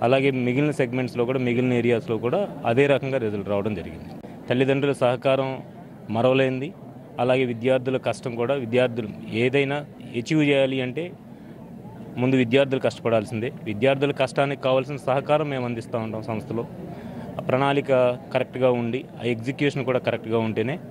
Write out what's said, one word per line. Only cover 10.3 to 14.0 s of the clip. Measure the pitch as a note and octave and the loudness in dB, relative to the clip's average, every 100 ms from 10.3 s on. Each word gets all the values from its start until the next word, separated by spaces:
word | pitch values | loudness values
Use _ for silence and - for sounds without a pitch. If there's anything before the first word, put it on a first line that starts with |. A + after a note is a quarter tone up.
| D#3 | 2
చేయాలి | D3 C#3 C3+ C3+ | 4 4 4 0
అంటే | B2+ C3 F3 - - - - - - - - - - A#2+ | -4 -6 -8 -12 -18 -18 -18 -18 -16 -16 -16 -16 -12 -2
ముందు | B2 C3 | 2 4
విద్యార్థులు | A#2 C3 C#3 C3 | 6 4 4 2
కష్టపడాల్సిందే. | A#2+ - A#2 A2+ G2+ A2 B2 - | 0 0 2 2 0 -4 -4 -6
విద్యార్థుల | A2 G#2 C3 C3+ | -8 2 2 4